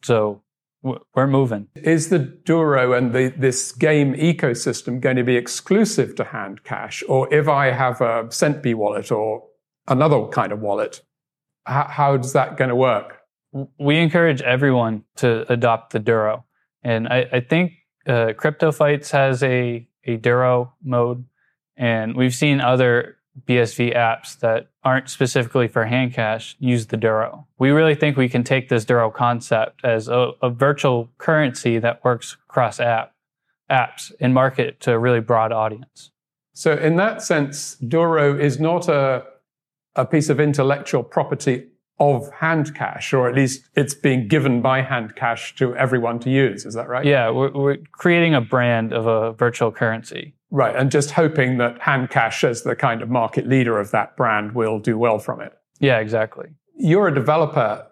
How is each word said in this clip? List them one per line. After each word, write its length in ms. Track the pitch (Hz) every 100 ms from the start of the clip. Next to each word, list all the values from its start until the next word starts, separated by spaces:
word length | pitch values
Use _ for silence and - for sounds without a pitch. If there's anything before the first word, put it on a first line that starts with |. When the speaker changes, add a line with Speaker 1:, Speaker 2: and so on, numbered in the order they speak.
Speaker 1:
So 400 | - 117 107 101 _ _ _ _
w-, 220 | 131 123 _
we're 140 | - 135
moving. 400 | 139 131 107 101 -
Speaker 2:
Is 320 | 160 165 160
the 120 | 180
Duro 760 | 131 - - 165 156 139 123
and 200 | 123 127
the, 200 | 123 131 131
this 380 | 131 123 -
game 400 | - 156 151 143
ecosystem 880 | 131 156 165 147 117 - 117 - 123
going 160 | 131 127
to 80 | 123
be 100 | 123
exclusive 800 | 120 - - 190 220 - 117 -
to 80 |
Hand 400 | - 110 98 98
Cash? 400 | - 104 107 - -
Or 220 | 131 135
if 160 | 147 151
I 220 | 143 135
have 280 | 123 127 120
a 240 | 120 117 117
Centbee 460 | - 151 147 131 113
wallet 360 | 104 104 101
or 320 | 110 107 110 - _ _ _ -
another 360 | 131 156 143 107
kind 260 | - 101
of 80 | 104
wallet, 400 | 107 101 104 - _ _ _ _ _ _ -
h-, 200 | 127 143
how 260 | - 143 139
is 160 | 127
that 240 | 147 127 -
gonna 200 | 131 123
work? 440 | 131 107 - - _ _ _
Speaker 1:
W-, 180 | 135 139 _
we 200 | 143 151
encourage 440 | 165 170 165 135
everyone 640 | 127 127 143 127 113 110 - -
to 340 | 127 113 -
adopt 400 | 120 120 113 -
the 80 | 113
Duro. 460 | 107 113 107 107 - _ _ _
And 260 | 120 113 117
I, 180 | 123 123
I 60 | 127
think, 320 | 123 160 180 - _ _ -
uh, 240 | 120 113 110
Crypto 340 | 156 147 160
Fights 400 | 151 147 147 143
has 320 | 143 135 127
a, 420 | 131 127 123 120 117 _ -
a 100 | 117
Duro 580 | 117 123 127 123 123 _
mode, 440 | 147 123 120 123 123 _ _ _ _ -
and 400 | 120 113 110 120
we've 180 | 127
seen 280 | 123 151 139
other 560 | 123 127 123 120 - - _ 139 -
B 120 | 123
S 160 | 117
V 180 | - 123
apps 480 | 117 117 113 - -
that 300 | 117 113 - _ 131
aren't 240 | 131 131
specifically 580 | - 123 139 117 135 117
for 160 | -
Hand 300 | 110 123 127
Cash 420 | 123 110 113 - -
use 300 | 127 120 110
the 80 | 117
Duro. 500 | 110 110 113 - - _
We 120 | 131
really 240 | 147 160 151
think 200 | 151 139
we 140 | 127
can 160 | 127 120
take 240 | 131 131
this 160 | 120 107
Duro 260 | 120 113
concept 720 | - 120 120 - 113 110 _
as 240 | 127 113 110
a, 240 | 123 123 -
a 80 | 123
virtual 600 | 120 135 147 143 123 117 _
currency 600 | - 156 147 120 123 113
that 220 | 117 - 127
works 320 | 117 - - _
across 300 | - 120 -
app, 340 | 120 113 - _ _ _ _ _ _
apps 440 | 135 117 - - -
and 120 | 127
market 460 | 127 131 131 123 -
to 140 | -
a 60 | 117
really 200 | 120 120
broad 320 | 113 117 110
audience. 600 | 113 110 107 127 _ - _ _ _ _
Speaker 2:
So 240 | - - 147
in 180 | 156 165
that 260 | 208 220
sense, 540 | - 160 139 - - -
Duro 640 | 120 160 170 160 143 143
is 180 | 143 127
not 300 | 156 175 175
a, 380 | 147 135 127 - - _ _ _ _ _ -
a 80 | 127
piece 240 | 160 147
of 100 | 139
intellectual 640 | 151 143 135 139 - 135
property 640 | 120 - 139 - - 123 - _ _ _
of 320 | 147 131 113
Hand 440 | - 160 160 143 -
Cash, 360 | 104 - -
or 160 | 135 123
at 60 |
least 300 | 127 135 131 _ -
it's 200 | 143 -
being 320 | 147 131 107
given 340 | 147 135 120
by 220 | 127 131
Hand 320 | 131 131 107 -
Cash 400 | 123 113 - -
to 200 | 131 127
everyone 440 | 131 123 117 117
to 100 | 123
use. 340 | 135 131 98
Is 120 | - 110
that 120 | 120
right? 160 | 123
Speaker 1:
Yeah, 280 | 143 143 113
we're, 200 | 120 135
we're 260 | 139 139 139 160
creating 440 | - 180 170 170 147
a 60 |
brand 520 | 113 131 120 117 113
of 140 | 120 113
a 260 | 113 113
virtual 380 | 113 120 117 117
currency. 640 | 107 120 113 117 - 151 _ _
Speaker 2:
Right, 240 | 135 120 117
and 160 | 135
just 180 | 147 143
hoping 480 | - 160 156 127 127
that 240 | 120 120
Hand 300 | - 135 123
Cash, 320 | - 113 -
as 180 | 147 117
the 140 | - 117
kind 260 | 135 117
of 80 | 117
market 380 | 123 113 - 123
leader 320 | 131 117 110
of 100 | 101
that 240 | 110 101 -
brand, 380 | 123 107 107
will 240 | 120 110 110
do 180 | 107 110
well 220 | 120 107
from 240 | 110 117
it. 160 | 110 _ _ _
Speaker 1:
Yeah, 180 | 139 120
exactly. 520 | 110 113 110 - - 151 _ 302
Speaker 2:
You're 300 | 185 180 196
a 80 | 143
developer 720 | 123 151 151 151 113 104 -